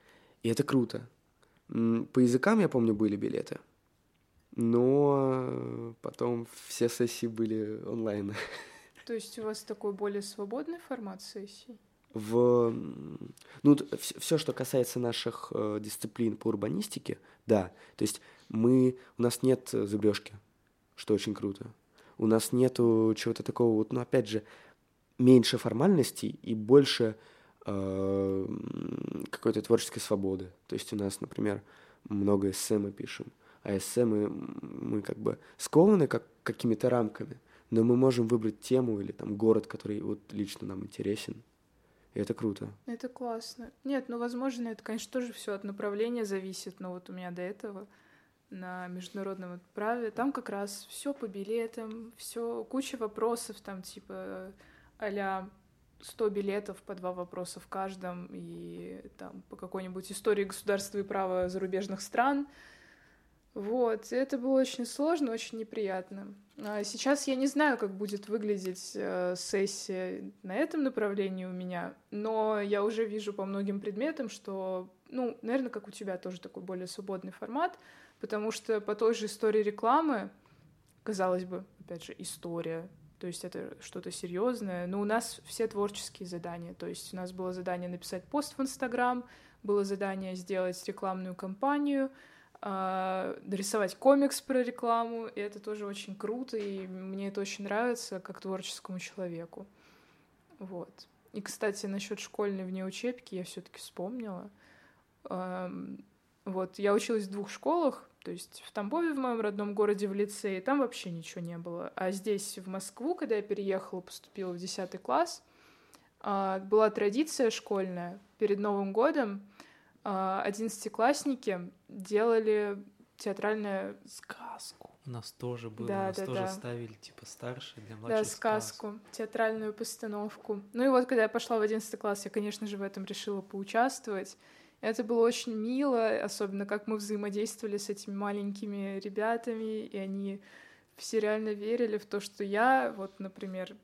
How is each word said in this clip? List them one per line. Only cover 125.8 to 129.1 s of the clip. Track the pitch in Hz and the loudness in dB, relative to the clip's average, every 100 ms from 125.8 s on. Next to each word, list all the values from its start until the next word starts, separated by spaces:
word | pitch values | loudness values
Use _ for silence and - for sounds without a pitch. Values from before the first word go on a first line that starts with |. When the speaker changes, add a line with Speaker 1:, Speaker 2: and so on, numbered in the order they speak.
| 117 | -4
Speaker 2:
Да, | 196 | -2
Speaker 3:
у | 190 | -2
нас | 190 | -4
Speaker 2:
да, | 190 | -4
Speaker 3:
тоже | 190 | -2
Speaker 2:
да. | 190 | -4
Speaker 3:
ставили, | 190 123 120 113 | -6 -8 -8 -10
типа, | 107 - - - | -14 -20 -20 -20
старшие | - 123 123 - - 107 | -12 -10 -10 -12 -16 -16
для | 110 | -10
Speaker 2:
Да, | |
Speaker 3:
младших | 117 220 214 | -2 0 0
Speaker 2:
сказку, | - 226 214 214 - 208 | -2 0 0 -2 -8 -10
Speaker 3:
сказку. | 208 - | -12 -12